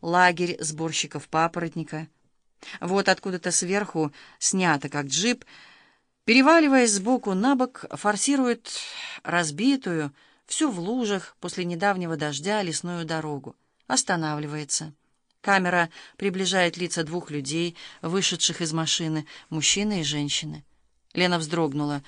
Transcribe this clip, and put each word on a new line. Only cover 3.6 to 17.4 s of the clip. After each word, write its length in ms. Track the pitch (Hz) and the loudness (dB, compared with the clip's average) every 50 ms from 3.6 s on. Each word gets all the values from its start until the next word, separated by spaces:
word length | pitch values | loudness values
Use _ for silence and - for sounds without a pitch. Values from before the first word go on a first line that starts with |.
| 185 175 196 202 208 - - 160 156 147 - - - - - | 0 0 -2 -2 -2 -2 -2 -2 -2 -2 -4 -10 -20 -20 -8
снято, 500 | - - - - 190 185 170 151 139 156 143 | -4 -2 0 2 2 4 4 2 2 0 -4
как 180 | - 147 139 | -6 -6 -4
джип, 360 | 139 135 165 196 240 240 - - - - - - - - - _ _ _ _ _ _ _ _ _ | -2 -2 0 0 0 0 -2 -6 -18 -20 -20 -20 -20 -20 -20 _ _ _ _ _ _ _ _ _
переваливаясь 680 | - 233 269 262 302 330 330 302 285 269 262 240 226 | 4 6 6 8 8 8 8 8 6 6 6 6 4
сбоку 420 | 202 196 185 233 262 - - 202 185 | 2 2 2 2 0 2 2 0 0
на 220 | 185 220 269 277 | 2 2 4 4
бок, 300 | 247 254 254 - - - - | 2 2 -2 -4 -8 -14 -14
форсирует 800 | - - - 208 208 202 - 277 285 269 262 240 233 233 - - - - - - - - - - - - - | -8 -2 0 0 0 2 2 2 2 4 4 2 0 -2 -4 -10 -10 -10 -10 -12 -12 -12 -12 -14 -14 -12 -6
разбитую, 880 | - 170 175 170 156 143 156 220 277 277 269 - 185 170 160 151 139 - _ _ _ _ _ _ | -2 0 0 0 0 0 2 2 2 2 2 0 -2 -2 -2 -2 -4 -6 _ _ _ _ _ _
всю 260 | - - - 311 277 | -8 -2 0 0 0
в 80 | 202 175 | 0 -2
лужах 560 | 170 196 240 254 233 202 202 185 - - - _ | -4 -2 -2 0 0 0 -2 -2 -4 -8 -12 _
после 240 | - 175 - 185 180 | -10 -8 -6 -4 -4
недавнего 500 | 175 175 165 196 202 196 185 180 165 165 | -4 -2 0 2 2 2 0 -2 -4 -2
дождя, 440 | 151 156 147 143 139 151 196 214 214 | -2 -2 -4 -4 -4 -2 -2 0 0
лесную 440 | 190 165 151 - - 175 175 170 165 | -2 -2 -4 -6 -6 -6 -6 -6 -4
дорогу. 500 | 156 165 160 156 151 147 139 131 113 - _ _ _ _ _ _ | -4 -4 -4 -4 -4 -6 -8 -10 -12 -16 _ _ _ _ _ _
Останавливается. 1040 | - 254 - - - 180 170 160 151 151 147 151 147 151 151 147 143 - - 160 156 143 _ _ _ _ _ _ _ _ _ | -2 -2 0 0 0 0 0 0 0 -2 -2 -4 -6 -6 -8 -6 -6 -6 -6 -6 -8 -16 _ _ _ _ _ _ _ _ _
Камера 480 | - 202 196 190 185 175 180 175 170 165 - - - - _ | 2 4 4 4 4 4 2 2 2 0 -4 -12 -20 -20 _
приближает 600 | - 190 202 180 190 190 175 190 185 175 170 165 | -4 -4 -2 -2 0 0 2 2 4 4 2 2
лица 260 | 170 180 170 - 170 160 | -2 -6 -4 -2 -4 -4
двух 280 | 151 165 180 - - | -2 -4 -6 -6 -6
людей, 440 | 147 147 | -6 -6